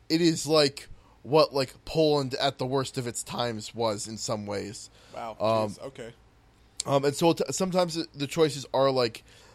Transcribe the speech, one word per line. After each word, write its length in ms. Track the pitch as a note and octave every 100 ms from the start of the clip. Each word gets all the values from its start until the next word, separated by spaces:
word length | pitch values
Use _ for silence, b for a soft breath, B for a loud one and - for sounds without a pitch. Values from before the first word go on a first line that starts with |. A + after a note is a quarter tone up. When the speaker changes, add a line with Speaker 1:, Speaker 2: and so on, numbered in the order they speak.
| -
Speaker 1:
it 120 | D#3+
is, 260 | E3+ D#3+ C#3+
like, 420 | D#3 D3 - - b b b
what, 300 | A2+ D3+ C#3+
like, 200 | C#3 B2+ - -
Poland 500 | D#3+ D#3 D3 C3 C3
at 220 | C#3 -
the 80 | C3
worst 320 | C#3 B2+ -
of 100 | A#2+
its 160 | -
times 520 | - G2+ A#2+ A2 - A2
was 320 | A2+ G#2 G#2
in 100 | A2
some 280 | - G#2+ G#2
ways. 440 | G2+ F#2+ - - b b
Speaker 2:
Wow. 240 | - A#2 G#2+
Speaker 1:
Um, 300 | G#2+ A2+ A2
Speaker 2:
Jeez. 120 | F#2+
Okay. 300 | - - A#2 - _ _ _ _ _ - -
Speaker 1:
um, 200 | C#3 C#3+
and 100 | C3+
so 180 | E3+
t-, 100 | D#3+ F#3
sometimes 440 | - F#3+ F3+ F3+ E3
the, 120 | - C#3+
the 120 | C#3+
choices 380 | E3 D#3 C3+ B2
are, 180 | B2+ C3+
like, 320 | C3 A#2+ - - b b